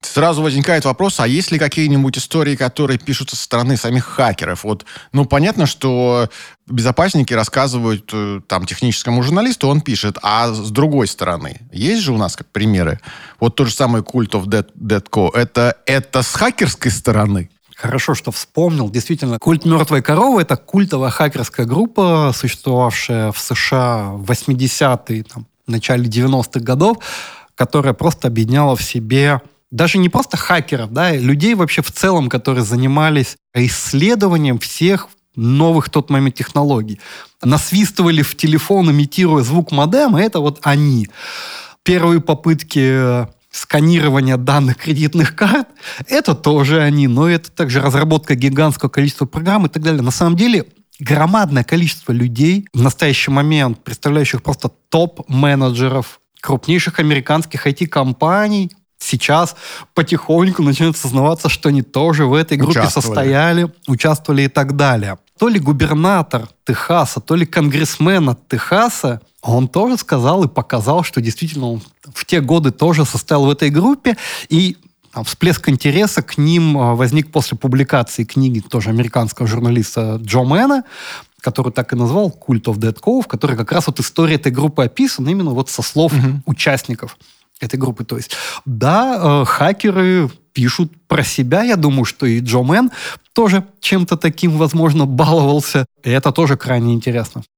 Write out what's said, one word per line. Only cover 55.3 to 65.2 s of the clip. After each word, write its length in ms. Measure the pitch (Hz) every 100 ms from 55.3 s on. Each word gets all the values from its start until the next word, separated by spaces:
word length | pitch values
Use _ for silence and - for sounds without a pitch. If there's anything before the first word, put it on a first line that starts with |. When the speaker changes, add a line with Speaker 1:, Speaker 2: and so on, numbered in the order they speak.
| 131 143 139 131 120 131 131 117 - _ _
Speaker 2:
крупнейших 580 | - 131 - 175 170 160
американских 680 | 151 143 123 151 160 147 147
ай 80 |
ти-компаний, 960 | 139 165 147 131 120 156 190 208 208 180 - _ _
сейчас 580 | - 120 - 147 170 - - - -
потихоньку 680 | - 160 165 - 165 190 180
начинают 340 | 147 135 165 156
сознаваться, 520 | 139 131 143 165 156
что 180 | - 151
они 140 | 143
тоже 420 | 123 - 160 151
в 80 | 139
этой 220 | 147 165 143
группе 240 | 117 117
Speaker 1:
Участвовали. 260 | 101 - 117
Speaker 2:
состояли, 680 | 107 135 135 165 170 170 - -
участвовали 560 | 127 156 151 - 139
и 60 | 139
так 260 | 147 135
далее. 440 | 139 143 117 101 98